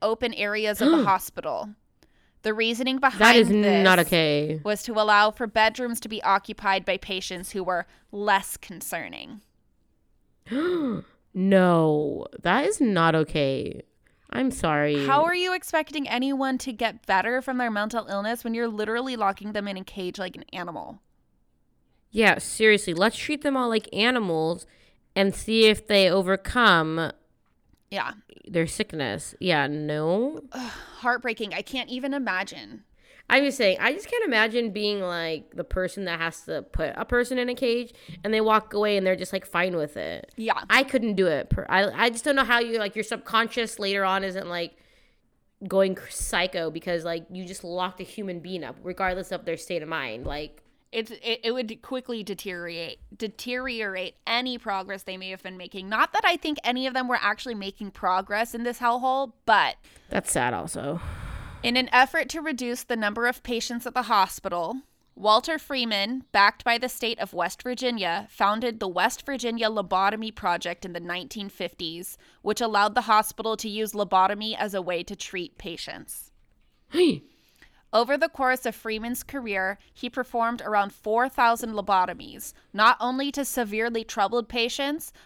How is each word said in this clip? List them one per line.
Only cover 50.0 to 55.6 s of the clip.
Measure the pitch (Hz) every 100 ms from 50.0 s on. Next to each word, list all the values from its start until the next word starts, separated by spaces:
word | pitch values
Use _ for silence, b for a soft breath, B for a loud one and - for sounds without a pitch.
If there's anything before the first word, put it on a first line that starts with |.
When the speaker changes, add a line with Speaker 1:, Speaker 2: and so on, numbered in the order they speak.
| 127 113 147
Speaker 2:
Like, | 147 151 - _ _ _
Speaker 1:
It's, | 220 220
it, | 220 233 233
it | 226
would | 254 220 220
quickly | - 254 254 233
deteriorate, | 202 190 202 175 170 170 165 - - -
deteriorate | 214 - 247 247 262 226 208 185 180 _ -
any | 233 254 240
progress | 226 190 190 196
they | 190 185
may | 190
have | 190
been | 185
making. | 185